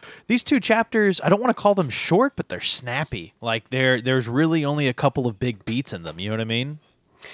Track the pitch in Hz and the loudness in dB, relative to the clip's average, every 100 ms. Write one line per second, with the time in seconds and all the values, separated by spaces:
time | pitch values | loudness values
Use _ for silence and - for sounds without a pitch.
0 | - - - 240 - 269 - 226 226 226 | -8 -20 -2 -2 2 0 2 0 2 2
1 | 202 180 - 202 247 226 208 202 147 - | 2 2 2 2 2 2 2 2 0 -4
2 | - 175 269 - - 90 - - 123 120 | 2 2 2 -2 -8 -6 -4 -4 -4 -4
3 | 156 107 82 _ 117 113 - 127 131 127 | -4 -6 -10 _ -4 -4 -2 0 2 2
4 | 127 131 117 127 160 165 143 147 139 120 | 2 0 2 2 2 2 0 0 0 2
5 | 143 143 123 104 127 104 - 117 - 95 | 0 2 -2 -2 -4 -4 -4 -4 -4 -8
6 | 82 80 101 110 113 117 135 151 _ _ | -10 -8 -6 -4 -2 -2 -2 -8 _ _
7 | _ _ - | _ _ -20